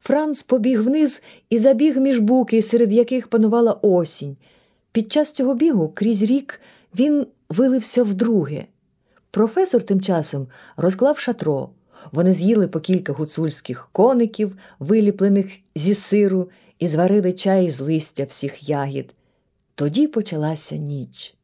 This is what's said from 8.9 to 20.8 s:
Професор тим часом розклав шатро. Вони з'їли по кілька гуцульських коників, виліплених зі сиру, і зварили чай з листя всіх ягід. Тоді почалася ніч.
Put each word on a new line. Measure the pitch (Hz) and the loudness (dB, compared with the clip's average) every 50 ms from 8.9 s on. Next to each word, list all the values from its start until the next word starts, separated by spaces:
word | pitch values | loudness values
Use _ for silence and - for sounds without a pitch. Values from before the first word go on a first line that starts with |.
| _ _ _ _ _ _ _ _ | _ _ _ _ _ _ _ _
Професор | _ 196 214 226 226 359 381 370 - 240 - | _ 0 0 0 2 0 0 2 2 0 0
тим | - 196 190 | 2 -2 0
часом | 185 - 190 165 151 - - 139 135 127 - - - - - | 0 0 -2 -2 -2 -4 -6 -8 -8 -8 -14 -20 -20 -20 -8
розклав | - 156 180 190 190 240 277 302 294 | -2 0 0 0 2 2 0 0 0
шатро. | - - 233 226 - 160 147 139 131 127 - _ _ _ _ - - 156 - | -2 -6 -6 -4 -2 -2 -2 -2 -4 -8 -14 _ _ _ _ -20 -20 -10 -2
Вони | 143 175 180 185 | 0 2 2 2
з'їли | 156 170 196 233 214 196 180 | 2 2 2 4 4 2 0
по | - 160 | -2 -6
кілька | 156 - 185 180 185 - 143 | -2 0 -2 -2 -2 -4 -6
гуцульських | - 156 151 - - 160 160 151 - - - 127 123 - _ _ | -6 -6 -6 -4 -4 -4 -4 -4 -8 -10 -12 -12 -12 -12 _ _
коників, | - 190 247 269 247 233 220 226 - 214 202 185 - - - - _ | 2 4 4 4 4 2 0 0 -4 -6 -6 -6 -12 -20 -20 -16 _
виліплених | 135 143 208 226 214 208 202 202 190 202 196 202 190 190 - - _ _ _ | -2 0 2 2 4 2 2 2 2 2 2 2 0 -2 -8 -20 _ _ _
зі | - 147 180 208 | -4 -2 0 0
сиру, | 202 - - 190 208 208 196 190 185 180 180 _ _ _ _ _ _ | -2 -2 -2 0 2 2 2 2 0 -2 -4 _ _ _ _ _ _
і | 160 | -4
зварили | 165 151 156 175 185 196 208 190 185 180 | -2 0 0 2 2 2 2 2 0 -4
чай | 185 - 196 190 190 185 175 | -2 0 0 2 2 2 0
з | 147 123 | -2 -4
листя | 135 147 160 156 156 - - - 139 | -4 -2 -2 -2 -4 -6 -6 -8 -8
всіх | 139 - - - 139 - - - 143 | -6 -6 -8 -8 -8 -10 -12 -8 -6
ягід. | 151 143 139 139 139 139 131 - _ _ _ _ _ _ _ _ _ _ _ _ _ | -4 -4 -4 -4 -6 -8 -10 -12 _ _ _ _ _ _ _ _ _ _ _ _ _
Тоді | - 143 147 147 214 302 | -6 -4 -4 0 0 0
почалася | 302 302 233 208 - 175 151 151 151 160 151 - - 151 | 0 0 -4 -6 -4 -6 -4 -4 -4 -4 -6 -8 -10 -10
ніч. | 156 | -8